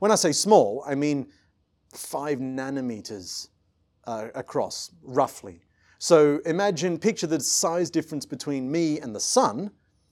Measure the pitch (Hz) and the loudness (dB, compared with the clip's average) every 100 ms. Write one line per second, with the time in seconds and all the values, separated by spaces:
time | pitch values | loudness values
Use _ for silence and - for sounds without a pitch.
0 | 208 208 170 143 202 202 104 123 147 139 | 2 4 4 2 6 6 6 0 -4 -2
1 | 147 143 127 _ _ _ _ _ _ - | 0 -2 -4 _ _ _ _ _ _ -16
2 | - 147 147 131 131 131 131 139 127 110 | -10 -8 -4 -4 -4 -6 -6 -6 -6 -8
3 | - 104 87 - - _ _ _ _ _ | -10 -12 -10 -12 -12 _ _ _ _ _
4 | - 113 113 131 127 139 92 - - - | -10 -8 -8 -10 -4 -4 -4 -6 -12 -16
5 | 123 131 - - 101 85 _ _ _ _ | -2 0 0 -4 -18 -20 _ _ _ _
6 | - 165 147 143 170 170 202 156 180 165 | 6 8 8 4 0 0 0 0 -2 0
7 | 208 - 165 156 - - 180 175 165 160 | 0 0 -2 -2 0 0 0 0 0 -2
8 | 151 151 - 127 - 139 131 165 165 151 | -4 -8 -8 -10 -6 -4 -2 0 0 -2
9 | 127 104 - 247 262 117 202 - _ _ | -6 -6 0 2 2 0 -8 -10 _ _
10 | _ | _